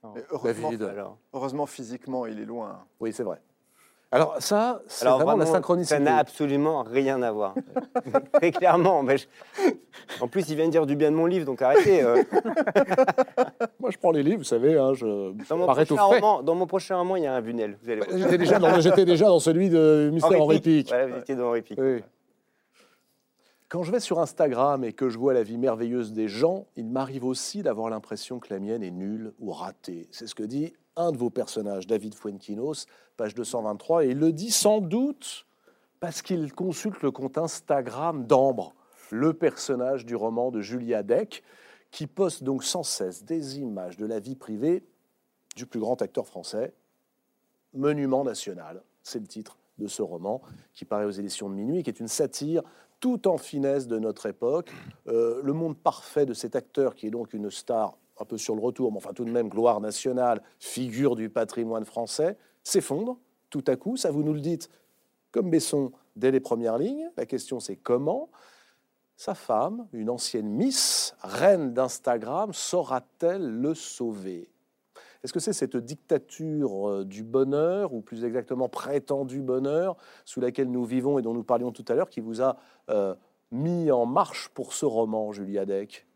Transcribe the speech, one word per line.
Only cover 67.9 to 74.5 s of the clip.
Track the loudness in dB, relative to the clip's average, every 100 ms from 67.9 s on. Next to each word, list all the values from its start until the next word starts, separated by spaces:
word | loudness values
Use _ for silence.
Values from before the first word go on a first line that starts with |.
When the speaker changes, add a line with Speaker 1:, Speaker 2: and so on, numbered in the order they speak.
| 0 0 -4 -6 _ -20 _ _ _ _ _ _ _
Speaker 2:
sa | -10 -10
femme, | -2 0 0 -4 -12
une | -8 -6
ancienne | -4 -4 -4 -4
Miss, | -2 0 0 0 0 -4 -8
reine | -12 2 4 4 2
d'Instagram, | -2 -2 -2 -2 -2 -2 -6 -6
saura-t-elle | -6 -4 -2 -2 -6 -6 _ -2 -2 -4
le | -2 -2 -4
sauver ? | -8 -8 -6 -6 -10 -12 -14